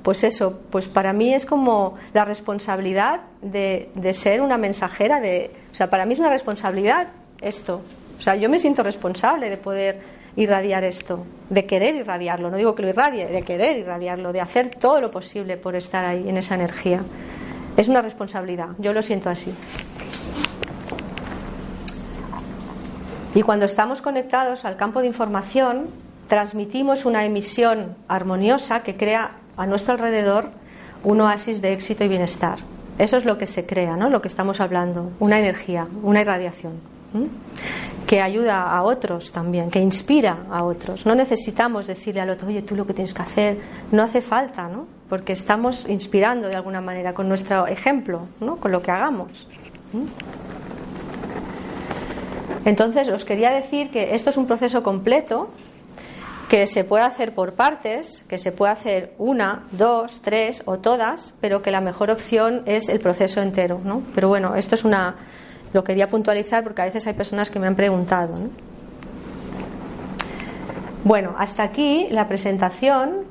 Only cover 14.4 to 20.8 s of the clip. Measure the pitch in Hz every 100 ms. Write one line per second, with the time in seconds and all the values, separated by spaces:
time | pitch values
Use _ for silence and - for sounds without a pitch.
14.4 | 180 240 247 - 247 294 240 190 185 208
15.4 | 185 180 185 180 180 190 180 180 196 190
16.4 | 185 185 175 - 185 180 196 - - -
17.4 | - - - - 208 262 226 - 196 202
18.4 | 185 180 165 185 202 214 214 202 185 175
19.4 | - 185 - - - - - - - -
20.4 | - - - -